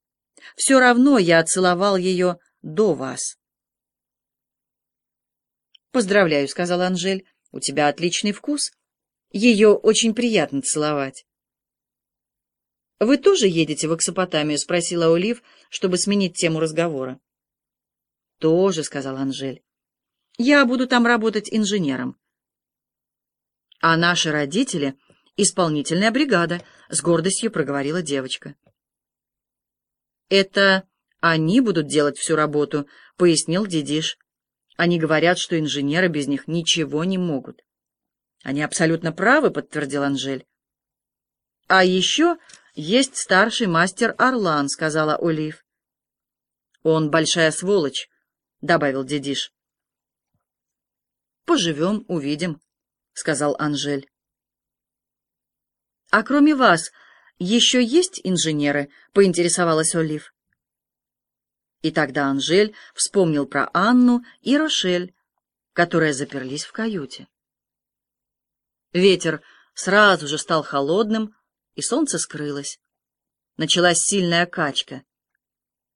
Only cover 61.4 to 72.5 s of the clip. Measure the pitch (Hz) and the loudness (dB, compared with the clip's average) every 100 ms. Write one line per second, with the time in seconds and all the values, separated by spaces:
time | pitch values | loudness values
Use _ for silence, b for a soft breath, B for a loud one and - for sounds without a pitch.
61.4 | _ _ _ _ 156 160 139 143 139 139 | _ _ _ _ -4 -2 -2 -2 -2 -2
62.4 | 135 185 214 B B - - 202 170 147 | 0 0 0 B B -8 -2 0 0 0
63.4 | 139 139 - 170 214 247 247 240 B B | -2 -4 -2 0 4 6 4 2 B B
64.4 | 202 285 311 - 185 175 180 _ _ _ | -2 0 0 -2 -2 -2 -4 _ _ _
65.4 | _ _ _ - 170 170 156 131 143 139 | _ _ _ -2 0 2 0 -2 -6 -8
66.4 | 131 147 - - 226 190 131 - - _ | -8 -10 -10 -8 -6 -6 -10 -14 -20 _
67.4 | _ _ _ _ _ _ _ _ _ _ | _ _ _ _ _ _ _ _ _ _
68.4 | _ _ _ _ _ 180 196 175 165 151 | _ _ _ _ _ 2 4 4 -2 -6
69.4 | b b b - 175 208 208 170 143 151 | b b b -8 0 4 6 4 -2 -8
70.4 | - 160 - 143 139 190 214 220 214 _ | -2 -4 -2 -4 0 0 0 -2 -4 _
71.4 | _ _ _ - - 277 294 165 - 147 | _ _ _ -10 -4 -2 -2 -4 -8 -8
72.4 | 147 | -8